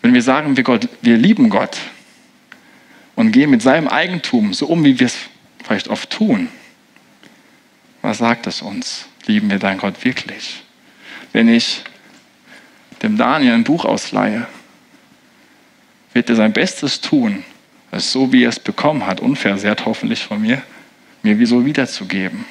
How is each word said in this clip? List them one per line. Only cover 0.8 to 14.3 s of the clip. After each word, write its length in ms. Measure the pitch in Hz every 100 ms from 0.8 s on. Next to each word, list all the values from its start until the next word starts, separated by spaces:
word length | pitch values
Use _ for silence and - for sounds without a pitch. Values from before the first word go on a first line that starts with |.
| 120 -
wir 160 | 120 117
lieben 320 | 165 220 117
Gott 280 | - - - - - _ _ _ _ _ - _ _ _ - _ -
und 160 | 110
gehen 200 | 123 143
mit 100 | 254
seinem 260 | 131 156 156
Eigentum 680 | 143 180 180 - 123 104 92
so 100 | 147
um, 180 | 170
wie 160 | 147 123
wir 60 | 123
es 120 | - - _ _ _
vielleicht 260 | - 104 -
oft 200 | 107 -
tun, 380 | - 214 110 85 - - _ _ _ _ _ - _ _ _ _ _ _ _
was 160 | 104 107
sagt 300 | 117 117 -
es 160 | -
uns? 440 | - 101 - - - _ -
Lieben 240 | 107 104
wir 80 | 98
deinen 180 | 98 95
Gott 260 | 101 85
wirklich? 600 | 127 - - - - - - _ _ _ - - -
Wenn 160 | 113 113
ich 360 | 117 - - - - _ - _ _ _ - _ _ _ -
dem 140 | 110 107
Daniel 360 | 120 151 131
ein 100 | 117
Buch 220 | 113 165 -
ausleihe, 640 | 107 - 104 101